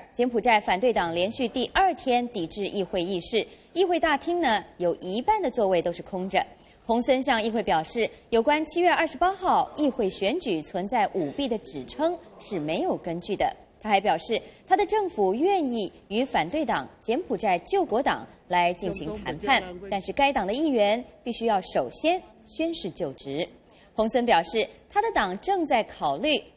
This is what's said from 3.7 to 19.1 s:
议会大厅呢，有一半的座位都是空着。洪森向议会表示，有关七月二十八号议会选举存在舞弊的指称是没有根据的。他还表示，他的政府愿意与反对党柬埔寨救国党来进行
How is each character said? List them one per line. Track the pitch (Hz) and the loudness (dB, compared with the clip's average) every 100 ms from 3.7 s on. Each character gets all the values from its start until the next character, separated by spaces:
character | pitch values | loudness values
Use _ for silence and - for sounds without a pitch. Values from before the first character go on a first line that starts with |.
议 | 330 | 0
会 | 370 330 | 2 2
大 | 330 277 | 2 0
厅 | 320 349 | 0 0
呢， | 277 208 - - | 2 0 -2 -2
有 | 175 - | -2 -2
一 | 180 202 | -4 -2
半 | 254 427 | 0 0
的 | 311 | 0
座 | 240 196 | 0 2
位 | 180 | 2
都 | 175 | 0
是 | 170 | -4
空 | - 185 190 | -8 -6 -2
着。 | 185 - - - - - | -2 -2 -6 -20 -8 0
洪 | 233 | 2
森 | 240 262 | 2 2
向 | 269 226 | 2 0
议 | 220 | 0
会 | 220 | 0
表 | 196 165 | 2 0
示， | 156 240 208 - - | 0 -2 -2 -4 0
有 | 226 | 2
关 | 233 294 | 4 2
七 | 311 339 | 0 2
月 | 349 | 4
二 | 285 330 | 4 0
十 | 254 | 0
八 | 359 | 0
号 | 392 370 214 - - | 2 2 2 2 0
议 | 294 | 0
会 | - 190 | 2 -2
选 | - 196 339 | 0 0 0
举 | 254 160 | -2 -2
存 | 151 180 196 | -4 -6 -2
在 | 233 196 | 0 0
舞 | 190 147 | 0 -4
弊 | 196 269 | -2 -2
的 | 220 | -4
指 | - 143 | -6 -12
称 | 127 - 320 349 - - | -10 -2 -2 -2 -10 -20
是 | - 185 | -8 -4
没 | 147 175 | -2 -2
有 | 359 185 | -2 -4
根 | 175 170 | -6 -6
据 | 196 190 | -4 -2
的。 | 147 - - _ | -2 -4 -16 _
他 | 214 | 2
还 | 202 | 2
表 | 196 165 | 4 0
示， | - 220 - - - | -2 -4 -6 -14 0
他 | - | 2
的 | 403 | 4
政 | 427 381 | 2 0
府 | - 190 | 2 2
愿 | 220 349 392 | 4 2 2
意 | 277 233 190 - - | 0 -2 -4 -8 -4
与 | 208 269 | -2 0
反 | 196 160 | 0 0
对 | 294 240 | 0 0
党 | 175 123 - | -2 -4 -8
柬 | - 254 - | -4 -2 -2
埔 | 208 | -2
寨 | 214 175 | 0 0
救 | - 392 320 | 0 0 2
国 | 214 | 0
党 | 277 135 - - - | 0 -2 -4 -16 -2
来 | 180 175 | 2 2
进 | 180 196 185 | 0 -6 -6
行 | - | -8